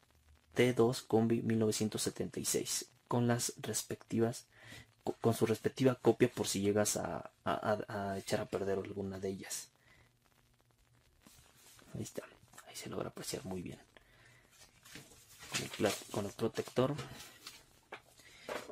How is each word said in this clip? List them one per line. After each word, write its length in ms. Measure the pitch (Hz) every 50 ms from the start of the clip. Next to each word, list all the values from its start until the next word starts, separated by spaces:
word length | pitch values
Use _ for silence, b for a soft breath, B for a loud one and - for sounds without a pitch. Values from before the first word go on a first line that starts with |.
| _ _ _ _ _ _ - _ _ _ -
T 200 | - 123 127 123
dos 280 | 117 113 120 131 -
Combi 400 | - - - 113 113 113 117 117 -
mil 160 | 113 113 113
novecientos 420 | 110 107 104 - 110 107 - 110
setenta 380 | - 98 - - 95 90 - -
y 60 | 123
seis, 420 | - - - - - - - - - _ _ _
con 200 | - 127 120 120
las 260 | 120 120 120 - - -
respectivas, 880 | - - 113 107 - - - 113 - - - - 110 113 120 127 - - B B B B B B B B B B _ -
co-, 120 | - - -
con 140 | - 117 113
su 100 | - 113
respectiva 480 | 110 110 - - 107 - - 131 131 123
copia 340 | - - 120 113 - 123
por 200 | 117 - - 104
si 140 | - - 95
llegas 360 | 98 101 101 104 104 - -
a, 340 | 104 92 85 82 - - - _ _ -
a, 400 | 95 - - - 110 104 104 -
a, 260 | - 110 101 98 98 98
a 40 |
echar 240 | 98 - - 107 104
a 40 | 107
perder 340 | - - 92 98 98 98 98
alguna 400 | 92 98 95 101 98 95 95 92
de 100 | 98 98
ellas. 380 | 98 92 - - - - - - b b b b b b b b b b _ _ _ _ _ _ _ _ _ _ _ _ _ _ _ _ _ _ _ _ _ - - - - - _ - - - - - - - -
Ahí 80 | -
está, 220 | - - - - - - - - - - - - -
ahí 80 | - -
se 140 | - - 123
logra 200 | 104 95 - -
apreciar 360 | - - - - - - -
muy 160 | 95 - -
bien. 160 | - - - - - _ _ b b b b b b b b b b b b - - - _ - - - - - - - - - - - - - - -
Con 100 | - -
el 80 | 139 -
pla-, 240 | - - 104 101 - - - -
con 140 | - 107 101
el 60 | 98
protector. 640 | - - 113 110 - - - - - 123 127 139 147 147 B B B B B B B B B B B B B B _ - _ - - - - - - - B B B B B B - - - -